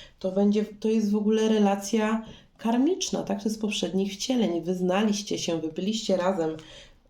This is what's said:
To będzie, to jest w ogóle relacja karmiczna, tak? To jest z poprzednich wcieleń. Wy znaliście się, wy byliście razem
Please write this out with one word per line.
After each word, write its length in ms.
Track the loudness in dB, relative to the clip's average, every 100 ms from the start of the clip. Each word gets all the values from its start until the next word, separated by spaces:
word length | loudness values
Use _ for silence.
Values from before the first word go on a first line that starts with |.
| -20 -8
To 120 | -2
będzie, 340 | 2 4 4 0
to 220 | -2 0
jest 240 | 2 2
w 40 | 2
ogóle 340 | 2 2 4
relacja 760 | 4 4 2 0 0 0 -2 -6 -18 -20 -6
karmiczna, 640 | -2 2 2 0 -2 -4
tak? 140 | -2 -2
To 60 |
jest 140 | -2 -2
z 40 |
poprzednich 520 | -4 -2 -2 0 -2
wcieleń. 480 | -4 -2 0 0 0
Wy 140 | -2 0
znaliście 640 | 2 2 2 0 -4 -4
się, 240 | -2 -2
wy 60 | -4
byliście 500 | -4 -4 -2 0 0
razem 400 | 2 0 -2 -4 -12 -20 -20 -20